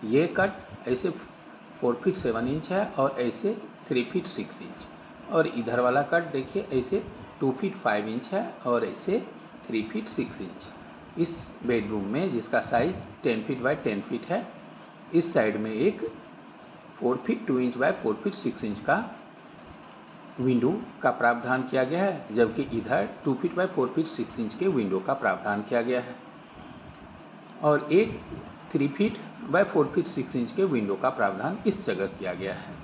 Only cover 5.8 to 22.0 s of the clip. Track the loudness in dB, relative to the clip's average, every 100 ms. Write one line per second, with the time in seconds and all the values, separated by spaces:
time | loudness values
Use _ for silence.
5.8 | 6 4 4 2 2 -4 -2 -4 0 0
6.8 | 2 -2 -2 -12 -16 0 0 2 -2 0
7.8 | 2 2 0 -4 -2 -2 -2 -4 2 2
8.8 | 2 -2 0 0 -2 -14 -18 -18 -2 -2
9.8 | 0 -4 -4 -4 -4 -6 -10 -10 -16 -16
10.8 | -18 -18 -12 -2 -2 -2 -12 -8 0 0
11.8 | 2 -2 0 0 0 -2 2 0 2 2
12.8 | 2 0 -10 -2 0 2 0 0 0 0
13.8 | 0 -2 -2 -6 -2 -4 -4 -14 -18 -18
14.8 | -18 -18 2 2 4 4 4 2 -2 2
15.8 | 2 2 -6 -8 -16 -18 -18 -20 -20 -20
16.8 | -20 -2 0 0 0 -2 0 2 2 2
17.8 | 2 2 0 0 -2 -2 -6 -4 -6 -4
18.8 | 2 2 0 -12 -18 -20 -20 -18 -18 -18
19.8 | -18 -20 -20 -18 -16 -2 2 4 4 0
20.8 | -4 0 0 4 4 4 2 0 2 2
21.8 | 2 2